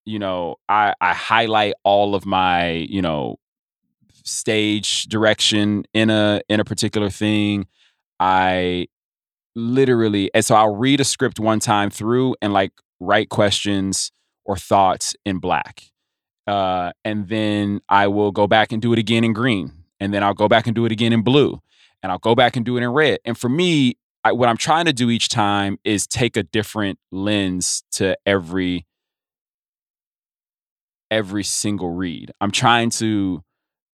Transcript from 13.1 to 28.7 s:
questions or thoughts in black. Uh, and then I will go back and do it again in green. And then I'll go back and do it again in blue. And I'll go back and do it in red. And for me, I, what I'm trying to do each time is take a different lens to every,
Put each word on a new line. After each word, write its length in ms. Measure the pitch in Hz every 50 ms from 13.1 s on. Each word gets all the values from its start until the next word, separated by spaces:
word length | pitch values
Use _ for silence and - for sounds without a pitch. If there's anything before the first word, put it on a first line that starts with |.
| 101 107 107 -
questions 800 | - - 107 101 95 - - 104 101 98 95 98 92 - - - - _ _ _ _ _ _
or 120 | - 101
thoughts 600 | 90 - - 104 98 98 92 87 - - - - - -
in 120 | 101 98 90
black. 520 | 80 92 85 71 - - - - - _ _ _ _ _ _ _ _ _ _ _ _
Uh, 460 | - 101 101 95 92 92 92 90 87 - - -
and 240 | 110 107 104 101 87
then 500 | 110 110 107 107 104 104 104 101 101 101 - -
I 160 | 98 98 101 101
will 240 | 101 104 104 104 98
go 140 | 107 104
back 260 | 101 98 110 107 - -
and 80 | 110
do 140 | 110 120 117
it 40 | 113
again 240 | 113 98 117 117 117
in 120 | 113 113
green. 360 | 101 117 131 117 98 82 69 76 85 90 _ _ -
And 140 | 98 98 101
then 80 | 101 101
I'll 100 | 101 101
go 160 | 87 104 107
back 180 | 117 113 107
and 80 | 123 113
do 120 | 110 117
it 60 | 117 113
again 200 | 104 117 117 117
in 80 | 113
blue. 400 | 104 107 127 147 135 90 - - - _ _ _ _ _ _ _ -
And 80 | 92
I'll 80 | 92 90
go 160 | - 113 117
back 220 | 117 127 120 -
and 80 | 127 113
do 140 | 110 123 123
it 40 | 120
in 60 | 123
red. 300 | 120 147 156 143 104 - -
And 100 | - 117
for 140 | - - 120
me, 480 | 127 156 180 180 170 151 135 123 117 - _ _ _ _ -
I, 80 | 110 104
what 160 | 120 127 120
I'm 80 | 113
trying 300 | 107 - - 156 160 170
to 80 | 170 147
do 160 | 117 123 120
each 180 | 117 110 - -
time 500 | - 120 104 101 101 101 101 98 98 - -
is 220 | 98 107 98 -
take 320 | - - - 123 117 - 117
a 40 | 101
different 560 | - - 110 107 - - 107 107 98 90 - _ _ -
lens 680 | 92 98 104 107 104 98 95 92 90 90 - - - - _ -
to 240 | - 98 95 90 - _
every, 640 | - 101 98 87 80 87 95 92 90